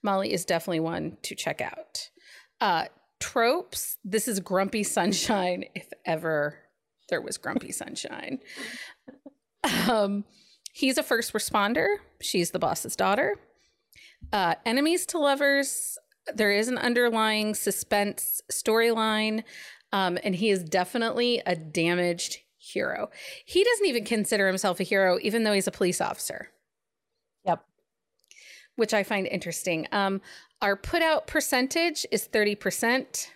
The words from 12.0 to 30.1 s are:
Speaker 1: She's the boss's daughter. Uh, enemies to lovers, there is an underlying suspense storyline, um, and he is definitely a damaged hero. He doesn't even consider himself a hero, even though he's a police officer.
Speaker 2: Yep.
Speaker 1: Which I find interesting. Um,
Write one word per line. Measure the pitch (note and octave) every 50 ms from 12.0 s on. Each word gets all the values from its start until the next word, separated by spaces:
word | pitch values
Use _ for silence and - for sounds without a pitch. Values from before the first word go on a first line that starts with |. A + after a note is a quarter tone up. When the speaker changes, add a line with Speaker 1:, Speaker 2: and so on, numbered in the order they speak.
| - _ _ _
Speaker 1:
She's | - - - - E3+ E3+
the | - F#3
boss's | - D#3+ - - - - -
daughter. | - F#3+ F#3+ G3 G#3+ D4+ - G4+ - - _ _ _ _ _ _ _ _ _ _ - - - _ _ - -
Uh, | - G#3 F#3 E3+ E3 - -
enemies | A#3 A3+ C4 C#4+ D#4 E4+ F4+ - -
to | - F4
lovers, | D4 C#4+ C#4 C#4 D4 C#4 C#4 C#4 C#4 C#4 - - - - - - _ _ _ _ _ - -
there | G#3+ G#3 G3+
is | G3+ G3+ A3 A#3+
an | B3+ A3+
underlying | - A#3+ A#3+ A#3+ B3 A#3+ A3+ A3 A3 A3 G#3+ G#3+ G#3+ G#3+ G#3+
suspense | - - G#3 F#3+ - - _ - G3+ G3+ G#3 G3 - - - - - - _
storyline, | - - - - G#3+ A3+ A3+ A#3 A3+ A3+ A3 A3 G#3+ G#3+ G#3+ A3 G#3+ A3 A3+ - - - - - - - _ _
um, | - G3 F#3+ F3+ F3 F3+ -
and | G#3 F#3+
he | E3+ G#3 A3+
is | G3+ F#3+ F3+
definitely | D#3 D#3 F#3+ F3+ F3+ - B3 A3+ A3+ - - A#3+ A#3+ A#3+ A3+ -
a | - F3+
damaged | F3 D#3+ D#3 D3+ F3+ E3 E3+ F3 F3+ F3 F3 F3 E3+ - - - - _ _ _ _
hero. | - - - A#3 G3+ - - - G#3+ - - - - - - - -
He | - - F4+ G4+
doesn't | A#4 B4 A4 G#4
even | F#4 B3+ A#3+ G#3+
consider | - A#3+ A3 G3+ - A3+ G#3 G3 F#3+
himself | F#3 F#3+ - G3+ F3 -
a | G3
hero, | - - G3 F#3+ F#3 F3+ -
even | - G#3+ G3 A#3 A3
though | G#3+ G#3
he's | G3 F#3 -
a |
police | - - G3 F3+ F3+ -
officer. | - - - - - - - - - - _ _ _ _ _ _ _ _ _ _ _ _ _ _ _ _ _ _ _
Speaker 2:
Yep. | F#3+ E3+ E3 _ _ _ _ _ _ _ _ _ _ _ _ _ _ - - - - - - - _ _
Speaker 1:
Which | - - G#3 -
I | G#3 G3
find | - A3 G3+ F#3+ -
interesting. | - F#3 - F3 E3 - - F#3+ E3+ D#3+ - -
Um, | - G#3 G3 G3